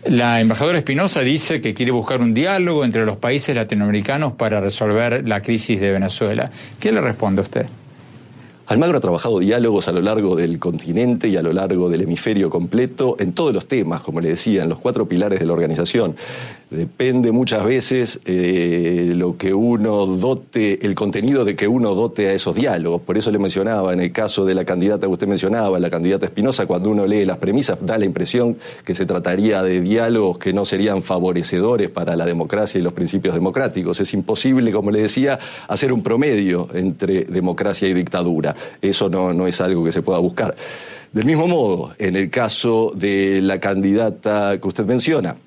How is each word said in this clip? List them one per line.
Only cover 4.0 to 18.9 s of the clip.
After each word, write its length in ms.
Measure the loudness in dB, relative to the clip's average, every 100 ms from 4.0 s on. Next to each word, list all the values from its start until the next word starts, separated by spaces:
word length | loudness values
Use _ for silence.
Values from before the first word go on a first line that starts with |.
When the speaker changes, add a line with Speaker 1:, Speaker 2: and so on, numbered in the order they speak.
| 0 0 -2
Speaker 1:
para 300 | 0 0 0
resolver 640 | 0 0 0 2 2 0 0
la 140 | -2
crisis 360 | 0 -2 0 0
de 140 | 2
Venezuela. 580 | 2 0 0 -2 0 -4 -8 -20 -4
¿Qué 100 | 0
le 120 | 2
responde 400 | 0 0 0 0
usted? 240 | 0 -2 -4 -8 -20 -20 -20 -20 -20 -20 -20 -20 -2
Speaker 2:
Almagro 300 | 2 4 2
ha 40 |
trabajado 380 | 2 0 2 2
diálogos 480 | 4 4 4 2 2
a 40 |
lo 80 | 0
largo 360 | 2 2 2 2
del 220 | 0 0
continente 680 | -2 -4 -2 0 2 2 2
y 80 | 0
a 60 |
lo 100 | 0
largo 380 | 0 0 0 2
del 100 | 0
hemisferio 480 | 0 -2 -2 0 0
completo 680 | 0 0 0 0 0 -2 0
en 160 | -2
todos 180 | 0 0
los 160 | 0 -2
temas, 320 | -2 0 -4
como 220 | -4 -4
le 80 | -2
decía, 320 | 0 2 2
en 80 | 0
los 80 | -2
cuatro 280 | -2 -2 0
pilares 320 | 0 2 0
de 60 |
la 80 | 0
organización. 640 | 0 0 0 0 0 0 -4 -12 -14 -14 -18 -10
Depende 600 | -6 -6 -2 0 2 4
muchas 320 | 2 2 0
veces, 560 | 2 0 2 0 0 -4
eh, 880 | -2 0 2 2 2 0 0